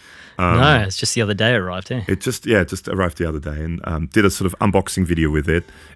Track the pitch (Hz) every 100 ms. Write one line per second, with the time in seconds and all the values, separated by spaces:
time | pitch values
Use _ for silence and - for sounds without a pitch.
0 | - - - - 90 85 143 135 101 -
1 | 113 120 104 101 110 120 92 90 - 123
2 | - 95 135 120 - 107 87 95 - 95
3 | 90 - 85 78 76 76 80 85 - 80
4 | 82 110 98 - 95 - 104 95 - -
5 | 87 82 78 76 73 82 - - -